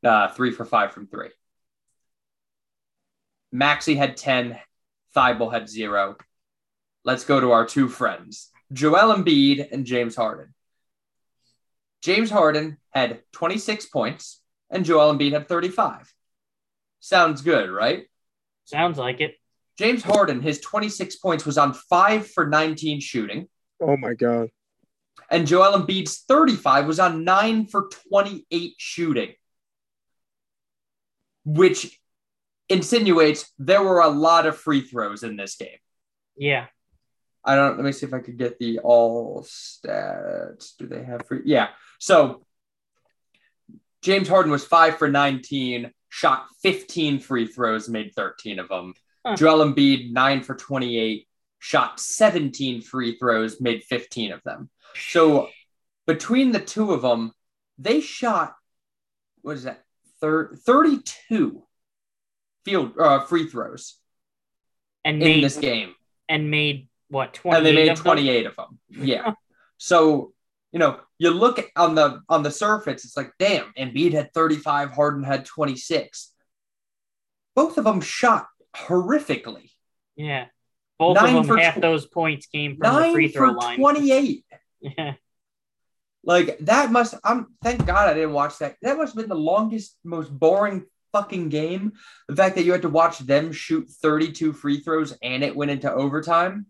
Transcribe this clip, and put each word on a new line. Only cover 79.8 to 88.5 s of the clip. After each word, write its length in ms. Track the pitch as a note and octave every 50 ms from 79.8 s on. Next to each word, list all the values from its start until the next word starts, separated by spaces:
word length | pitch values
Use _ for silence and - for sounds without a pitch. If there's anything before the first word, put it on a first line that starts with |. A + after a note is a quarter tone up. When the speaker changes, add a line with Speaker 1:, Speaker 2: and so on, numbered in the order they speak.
| _ _ _ _ _ _ _
Speaker 2:
Yeah. 300 | D3 D3+ D3+ C#3+ C3 B2 - _ _ _ _ _ _ _ _ _ _
Both 180 | D#3+ F3 F3+ G3
Speaker 1:
Nine 180 | A3 B3 B3+
Speaker 2:
of 100 | A#3+ - -
them, 80 | - -
Speaker 1:
for 0 |
Speaker 2:
half 140 | E3 E3 D#3+
Speaker 1:
tw-, 60 | -
Speaker 2:
those 260 | - E3 E3 D3+ D3+ _
points 400 | _ F3 E3 D#3+ D3+ C#3 - _
came 300 | - D3+ D3 D3 C#3 C#3+
from 140 | - A3
the 80 | B3+ D4
Speaker 1:
nine 120 | D#4+ E4 E4+
Speaker 2:
free 140 | D#4+ D#4+ -
throw 220 | - C#4 C4 B3+
Speaker 1:
for 40 | -
Speaker 2:
line. 240 | - - A#2+ - -
Speaker 1:
twenty-eight. 680 | C4 C#4+ D4 D4+ C#4+ C#4 C4 C4+ C#4+ A#3+ - - _ _ - - _ _ _ _ - C#3+ C#3 -
Speaker 2:
Yeah. 160 | D#3+ C#3+ C#3 - _ _ _ _ _ _ _ _ _ _ _ _ _ _ _ _ _ _ _ _ _
Speaker 1:
Like, 340 | - F3 F3+ E3 D3+ - -
that 320 | D3+ D#3 A3 C4+ C#4+ A#3
must, 240 | A3+ B3 A#3 A3+ - - _
I'm, 240 | G#3 A#3 B3+ A3+ - _ _ -
thank 220 | A#3 B3 A#3 -
God 240 | F3+ F3 G3 G#3 F#3+
I 40 | D3+
didn't 200 | D#3 D#3+ D#3 D3+
watch 240 | C#3+ C#3+ D3+